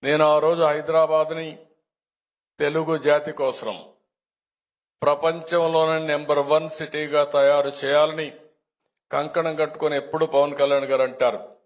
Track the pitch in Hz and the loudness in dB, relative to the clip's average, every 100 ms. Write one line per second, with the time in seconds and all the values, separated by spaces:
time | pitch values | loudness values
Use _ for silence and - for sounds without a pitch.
0 | 135 151 156 151 156 170 160 147 151 160 | 0 2 4 4 4 2 2 0 0 2
1 | 156 156 156 160 160 - - _ _ _ | 2 2 0 -4 -10 -14 -20 _ _ _
2 | _ _ _ _ _ _ 147 151 160 160 | _ _ _ _ _ _ -2 -2 -2 -2
3 | 135 147 151 151 135 120 110 92 - _ | 2 2 0 -4 -4 -4 -10 -12 -14 _
4 | _ _ _ _ _ _ _ _ _ _ | _ _ _ _ _ _ _ _ _ _
5 | 139 143 160 165 160 175 165 160 160 160 | 0 2 0 -2 -2 0 2 2 2 0
6 | 160 147 147 143 143 156 160 - 151 151 | -2 -4 0 0 2 0 0 -10 -10 -8
7 | 151 147 147 147 139 143 139 139 139 143 | -2 0 0 4 4 4 0 -4 0 2
8 | 156 156 151 - - _ _ _ _ _ | 2 0 -10 -10 -20 _ _ _ _ _
9 | _ 143 147 170 165 156 151 - 156 143 | _ -6 -4 -2 -4 -2 -4 -2 -2 -2
10 | 135 156 160 139 143 139 143 139 135 135 | -4 -4 0 2 2 2 0 0 0 0
11 | 131 - 123 110 - - | 0 0 -2 -2 -12 -20